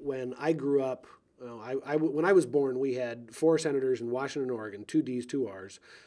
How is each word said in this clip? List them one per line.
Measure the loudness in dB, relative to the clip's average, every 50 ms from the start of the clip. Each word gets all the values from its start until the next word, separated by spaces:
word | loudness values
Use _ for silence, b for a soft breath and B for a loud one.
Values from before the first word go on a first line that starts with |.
when | -6 -4 -4 -4 -4 -6 -6 -2
I | 0 0
grew | 0 2 2 2 2 2
up, | 2 0 -4 -6 -10 -20 -20 -20 _ _ _ -16
well, | -14 -14 -12 -12
I, | -8 -6 -6 -6 -4
I, | -2 0
when | 0 0 0 0 2 4
I | 6
was | 8 6 6
born, | 4 2 2 2 2 0 0
we | -2 -2 -2
had | -2 -4 -4 -6 -8 -12 -14 -6
four | 2 4 4 4 4
senators | 2 2 0 2 2 2 0 0
in | -2 -4
Washington | -4 -2 -4 -4 -4 -4 -4 -2
and | -4 -6
Oregon, | -6 -10 -10 -12 -8
two | -2 0 0
Ds, | 0 0 -2 -6 -6
two | -4 -2 -2 -2 -4
Rs, | -6 -10 -14 -16 -16 -20 B B B B B